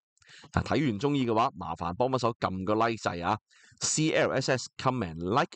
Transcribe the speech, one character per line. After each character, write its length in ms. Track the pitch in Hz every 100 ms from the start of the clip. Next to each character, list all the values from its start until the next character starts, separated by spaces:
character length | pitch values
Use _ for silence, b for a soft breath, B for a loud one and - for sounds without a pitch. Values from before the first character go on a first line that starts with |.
| _ _ B B B
啊， 100 | -
睇 280 | - 110 151
完 100 | 101
鍾 160 | 139 143
意 100 | 120
嘅 80 |
話， 180 | 110 127 98
麻 180 | 85 82
煩 180 | 85 90
幫 140 | 123
幫 80 | 131
手 160 | 113 117
撳 260 | 92 92 95
個 100 | 107
like 200 | 117 113
掣 260 | 104 87 87
啊。 120 | 104 - b b -
C 320 | - - 156
L 200 | - 123
S 200 | 95 131
Scomment、 680 | 131 - - 131 127 92 80
like、 340 | 87 120 170